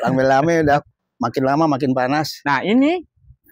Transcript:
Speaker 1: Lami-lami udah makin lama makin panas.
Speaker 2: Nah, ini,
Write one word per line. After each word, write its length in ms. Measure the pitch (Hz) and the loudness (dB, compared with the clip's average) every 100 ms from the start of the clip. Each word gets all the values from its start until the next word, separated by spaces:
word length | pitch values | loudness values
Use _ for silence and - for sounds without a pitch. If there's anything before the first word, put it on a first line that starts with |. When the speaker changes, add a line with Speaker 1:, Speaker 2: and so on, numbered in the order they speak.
Speaker 1:
Lami-lami 640 | 123 131 131 135 160 165 147 | -2 0 2 2 2 2 2
udah 120 | 143 - _ _ - | 0 -2 _ _ -8
makin 200 | 120 135 | -6 -2
lama 200 | 135 147 160 | 0 2 0
makin 240 | 135 135 | 0 -2
panas. 480 | 127 127 151 147 - | -2 -2 -2 -4 -8
Speaker 2:
Nah, 240 | 143 131 180 | -4 -2 0
ini, 320 | 247 285 359 - _ _ - _ | 0 2 -2 -8 _ _ -20 _